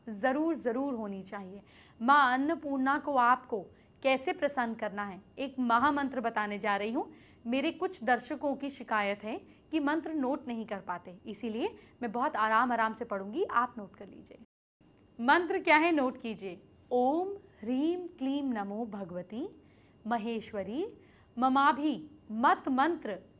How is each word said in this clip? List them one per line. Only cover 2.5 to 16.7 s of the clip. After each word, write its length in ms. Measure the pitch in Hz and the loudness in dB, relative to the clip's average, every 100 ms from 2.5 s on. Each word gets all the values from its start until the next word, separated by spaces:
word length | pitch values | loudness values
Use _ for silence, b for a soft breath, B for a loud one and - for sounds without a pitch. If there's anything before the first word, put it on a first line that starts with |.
| 320 302 269 262 285 | 0 -2 0 2 0
को 160 | 294 | 0
आपको 440 | 269 240 247 - 214 170 b b b | 4 4 4 0 -8 -8 b b b
कैसे 300 | 262 262 359 | 0 2 0
प्रसन्न 420 | 370 285 269 233 | -2 -2 0 -4
करना 300 | 220 214 202 | -4 -6 -6
है, 160 | 202 185 - - | -8 -10 -12 -8
एक 160 | 269 269 | -6 -2
महामंत्र 600 | 240 233 285 285 269 262 | 2 4 4 2 -2 -2
बताने 380 | 226 220 208 202 | -2 -2 -2 -2
जा 180 | 214 196 | -2 0
रही 160 | 214 | -2
हूँ। 180 | 262 - B B B 233 | -4 -6 B B B -4
मेरे 240 | 262 311 | -2 -2
कुछ 300 | - 381 - | -2 -6 -4
दर्शकों 500 | 226 240 - 285 285 277 | 0 0 -2 -4 -4 -4
की 140 | 277 | -8
शिकायत 540 | 277 - 214 202 202 | -10 -4 0 0 -4
है 100 | 214 349 - B B | -6 -10 -12 B B
कि 80 | 311 | -2
मंत्र 320 | 285 320 320 | 0 0 -2
नोट 340 | 311 254 285 247 | -2 -2 -2 -4
नहीं 180 | 226 220 | -8 -6
कर 120 | 196 | -8
पाते, 360 | 185 175 185 180 226 | -8 -10 -10 -16 -14
इसीलिए 480 | 196 233 220 403 - B B | -8 -6 -4 -4 -6 B B
मैं 100 | 240 | -6
बहुत 240 | 240 294 214 | -2 -2 0
आराम 360 | 220 220 247 | 4 4 4
आराम 220 | 233 220 | 2 0
से 100 | 220 | -2
पढ़ूंगी, 400 | - 202 196 269 | -6 -6 -4 -4
आप 300 | 403 - - 226 | 0 0 0 -4
नोट 180 | 190 - | -16 -16
कर 100 | 208 | -18
लीजिए। 320 | - - - - _ _ _ _ _ _ - | -18 -20 -20 -20 _ _ _ _ _ _ 0
मंत्र 400 | 240 330 339 370 | 4 4 4 2
क्या 180 | 330 302 | 6 6
है, 160 | 339 | 6
नोट 280 | 302 254 254 | 4 2 -2
कीजिए। 380 | 233 185 190 175 - | -8 -8 -10 -12 -18